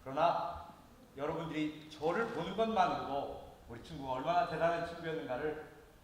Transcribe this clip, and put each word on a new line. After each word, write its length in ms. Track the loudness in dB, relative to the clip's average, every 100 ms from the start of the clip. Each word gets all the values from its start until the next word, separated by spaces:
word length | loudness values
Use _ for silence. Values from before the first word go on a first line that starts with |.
그러나 640 | -6 4 4 4 0 -4 -10 -16 -20 -20 -16 -6
여러분들이 720 | -2 -2 -2 0 -2 -2 -12
저를 360 | -2 0 2 0
보는 240 | -2 -2 2
것만으로도 960 | 2 4 4 2 0 -2 -2 -6 -12 -18 -14
우리 140 | -14
친구가 300 | -10 -8 -4
얼마나 340 | -2 2 4 4
대단한 360 | 4 4 4
친구였는가를 880 | 0 -4 -4 -2 -2 -2 -2 -4 -8 -16 -20 -20